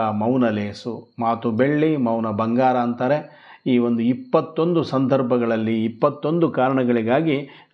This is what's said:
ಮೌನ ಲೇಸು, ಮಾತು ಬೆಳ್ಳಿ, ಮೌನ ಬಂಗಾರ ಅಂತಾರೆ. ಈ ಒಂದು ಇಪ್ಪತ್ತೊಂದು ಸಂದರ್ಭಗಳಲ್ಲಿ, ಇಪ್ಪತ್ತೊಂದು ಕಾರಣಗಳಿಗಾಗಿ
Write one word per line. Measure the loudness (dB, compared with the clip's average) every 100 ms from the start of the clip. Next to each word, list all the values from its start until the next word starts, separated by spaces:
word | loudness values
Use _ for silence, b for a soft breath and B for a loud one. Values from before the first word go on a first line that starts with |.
| -2
ಮೌನ | 0 0 2 0
ಲೇಸು, | 0 -4 -8 -10 -10 -12 -4
ಮಾತು | -2 -2 -2
ಬೆಳ್ಳಿ, | 0 0 2 0 0
ಮೌನ | 0 -2 -2
ಬಂಗಾರ | -2 0 2 2 2
ಅಂತಾರೆ. | 0 -2 0 0 B B B B 0
ಈ | 2
ಒಂದು | 2 2
ಇಪ್ಪತ್ತೊಂದು | 0 -2 0 0 0 -2 0 0
ಸಂದರ್ಭಗಳಲ್ಲಿ, | 0 0 2 2 2 0 0 0 0 -2
ಇಪ್ಪತ್ತೊಂದು | -2 0 -2 0 -2 0 0
ಕಾರಣಗಳಿಗಾಗಿ | 0 0 2 2 0 2 0 0 -2 -6 B B